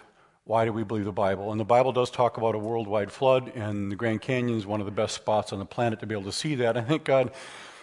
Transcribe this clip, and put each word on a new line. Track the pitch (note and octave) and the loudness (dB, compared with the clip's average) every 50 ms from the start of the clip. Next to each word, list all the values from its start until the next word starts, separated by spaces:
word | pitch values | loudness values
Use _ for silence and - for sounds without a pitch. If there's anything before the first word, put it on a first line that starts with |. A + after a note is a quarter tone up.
| - _ _ _ _ _ _ _ _ | -18 _ _ _ _ _ _ _ _
why | - G#2+ A2+ A2+ | 0 2 2 2
do | A#2 G#2 | 2 0
we | A2 A2 | -2 -4
believe | G2 A2+ G#2+ G2 | -2 -2 -2 -2
the | G#2 F#2+ | -2 0
Bible. | G2+ G#2 F#2+ G2 F#2 G2+ G#2+ G#2+ | 0 2 2 2 0 -2 -4 -2
And | G#2+ | -2
the | A2 | 2
Bible | F#2+ A#2+ B2 B2+ C3 A2+ | 4 6 6 6 6 4
does | B2 B2 A#2 | 2 2 2
talk | - - B2 A#2 - | 2 2 2 2 2
about | B2 A2+ A2+ G#2+ | 2 0 0 0
a | G#2+ | 0
worldwide | G#2 A2 A#2 A#2 A2+ G2+ G#2 G#2+ G2+ G2 | -2 -2 -2 -2 -2 0 0 0 -2 -2
flood, | - - C3+ C3 C3 C3 B2 B2 - | -2 0 4 4 4 4 2 -2 -8
and | B2 G#2+ G#2+ G#2 G2+ G2+ G2 | -6 -6 -4 -4 -4 -4 -4
the | G2+ | -4
Grand | F#2 A#2 A2+ A2 G#2+ | -2 -2 0 0 -2
Canyon | - - C3 B2 B2 A#2+ A#2 A2 | -2 -2 -2 0 0 0 -2 -2
is | G2 | -2
one | G2 G#2+ G#2+ | -2 -4 -4
of | G2+ | -4
the | G2+ G2+ | -4 -2
best | G#2 A2 G#2 - | -2 -2 -2 -2
spots | - - - G#2+ G#2+ G2 - G#2 | -4 -2 0 0 0 0 -2 -4
on | G2 | -8
the | G2 | -8
planet | - - - A#2+ A#2 A2 - | -6 -4 0 0 0 0 -2
to | - | -4
be | G#2 A2 | -6 -6
able | G#2 F#2+ | -6 -6
to | G2 G2 | -6 -6
see | - - D#3 D3 | -4 -4 -2 0
that. | B2 B2 A2+ A#2 | 2 2 2 2
I | A#2+ A2 | 0 0
think | A#2 D#3 D3 - | 0 0 0 2
God | - C3+ C3 B2+ A#2+ - - - - - - - - - - | 4 4 4 4 2 -2 -10 -16 -16 -16 -18 -18 -18 -20 -20